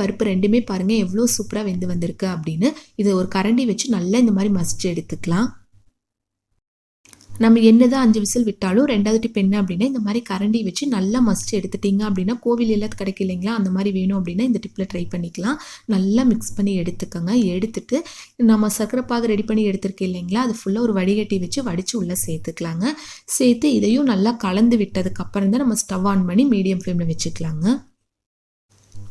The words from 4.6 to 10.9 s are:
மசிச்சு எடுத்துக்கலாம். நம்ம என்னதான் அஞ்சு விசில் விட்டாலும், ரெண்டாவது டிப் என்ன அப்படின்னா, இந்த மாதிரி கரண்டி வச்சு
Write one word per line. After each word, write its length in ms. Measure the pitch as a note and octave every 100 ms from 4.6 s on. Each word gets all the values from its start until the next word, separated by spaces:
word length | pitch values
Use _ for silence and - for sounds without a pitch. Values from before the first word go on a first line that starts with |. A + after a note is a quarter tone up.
மசிச்சு 280 | E3+ - F#3
எடுத்துக்கலாம். 560 | E3+ - E3 E3 F3+ A#3+ - _ _ _ _ _ _ _ _ _ _ _ _ _ _ _ - - -
நம்ம 180 | A3+ A3+ A3
என்னதான் 340 | A#3 B3 C4+ A#3
அஞ்சு 140 | G#3+
விசில் 220 | G3+ B3 G#3+
விட்டாலும், 380 | - F#3+ G3+ C#4+
ரெண்டாவது 300 | G#3+ G#3 A3
டிப் 160 | A3+ G#3
என்ன 120 | F#3+ G#3
அப்படின்னா, 260 | F#3 F3 C4
இந்த 100 | B3+ G3+
மாதிரி 140 | A#3 A#3
கரண்டி 300 | F#3+ G#3 A3+ F#3+
வச்சு 180 | - C#4+